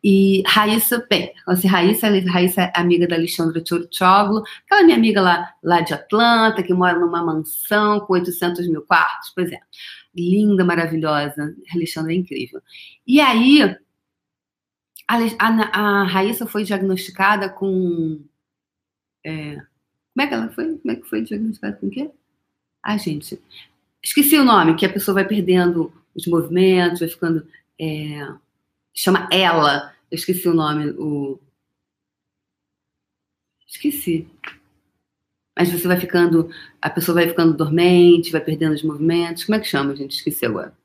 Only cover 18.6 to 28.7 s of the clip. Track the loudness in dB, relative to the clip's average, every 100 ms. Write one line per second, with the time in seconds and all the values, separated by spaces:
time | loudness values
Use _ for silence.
18.6 | _ _ _ _ _ _ -14 -12 -12 -14
19.6 | -20 _ _ _ _ -4 -4 -4 -6 -6
20.6 | -8 -6 -8 -8 -6 -6 -6 -6 -6 -6
21.6 | -10 -8 -8 -8 -12 _ _ _ _ _
22.6 | _ _ -6 -4 -4 -8 -10 -18 _ -20
23.6 | -20 _ _ _ -4 0 2 4 4 4
24.6 | 4 2 0 -2 -2 -2 0 -2 2 2
25.6 | 2 0 -6 _ _ -10 -2 -2 0 2
26.6 | 4 4 0 -2 -8 -6 -4 -4 -6 _
27.6 | _ _ -10 -8 -10 -12 -14 -16 _ _
28.6 | _